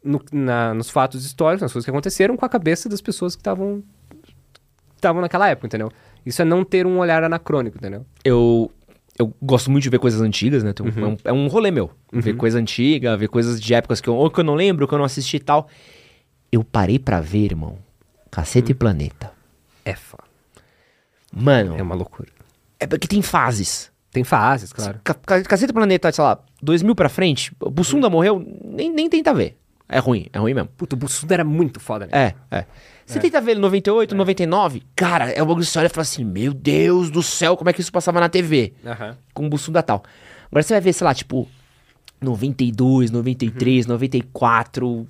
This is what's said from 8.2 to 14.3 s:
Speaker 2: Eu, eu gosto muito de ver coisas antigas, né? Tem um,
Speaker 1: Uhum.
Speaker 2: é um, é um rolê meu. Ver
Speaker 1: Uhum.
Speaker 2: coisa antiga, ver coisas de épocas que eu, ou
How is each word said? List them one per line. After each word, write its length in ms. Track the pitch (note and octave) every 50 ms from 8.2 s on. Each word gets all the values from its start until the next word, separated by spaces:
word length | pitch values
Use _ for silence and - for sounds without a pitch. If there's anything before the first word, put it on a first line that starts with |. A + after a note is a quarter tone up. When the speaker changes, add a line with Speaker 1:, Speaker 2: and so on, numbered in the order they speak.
| -
Speaker 2:
Eu, 460 | C3+ B2 A#2+ A#2+ A#2 A#2 A#2 A2+ - _ _ _ _ _ _ _ _ _ _
eu 140 | A#2 A2 - _
gosto 280 | C#3 C3+ C3+ B2 - C3
muito 120 | C3+ C#3+ C3+
de 60 | C3+
ver 80 | A#2+ A#2+
coisas 220 | - B2 A2+ A2
antigas, 440 | A2+ A2 G#2 - G2+ B2 D3 C3+ G#2+
né? 80 | G#2
Tem 140 | G2+ - G#2+
um, 40 | A#2+
Speaker 1:
Uhum. 140 | G#2+ G#2+ G#2
Speaker 2:
é 40 | G#2+
um, 80 | G#2+ G2+ _
é 80 | -
um 140 | A#2+ C#3 C#3+ C#3+
rolê 220 | - A3+ A3 G3+
meu. 200 | F3 C3 F#2+ E2 - _ _ _
Ver 200 | - A#2+ A2 A2
Speaker 1:
Uhum. 60 | G2+ A#2
Speaker 2:
coisa 200 | A2+ A2+ A2+ A#2+
antiga, 580 | A2+ G#2 - - A#2+ C#3 D#3 C#3+ B2 A#2+ A2
ver 120 | G2 G#2+ G#2+
coisas 320 | - A#2+ A#2 A#2+ A#2+ A2+
de 140 | G#2+ A2 A#2+
épocas 260 | A#2 A#2 - B2 -
que 80 | - -
eu, 60 | A#2
ou 160 | A#2+ C#3+ D#3+